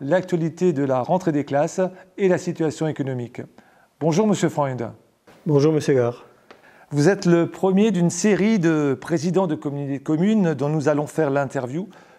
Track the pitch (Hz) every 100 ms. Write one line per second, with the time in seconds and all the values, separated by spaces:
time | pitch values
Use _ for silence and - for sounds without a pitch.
0 | 135 180 185 175 165 165 180 139 139 127
1 | 120 180 165 147 139 143 165 - 185 -
2 | - - 196 175 - 165 156 - 160 -
3 | 135 127 120 - - - _ _ _ _
4 | 156 160 220 170 165 151 139 127 113 -
5 | _ _ _ - 175 143 151 156 165 135
6 | 120 120 - _ _ - - - _ 143
7 | 156 196 185 170 165 - 190 190 226 180
8 | 170 - 214 185 208 220 165 156 143 131
9 | - 160 170 185 185 151 151 143 139 139
10 | 139 156 196 220 170 135 143 156 139 147
11 | 147 - 147 139 135 139 123 151 190 -
12 | -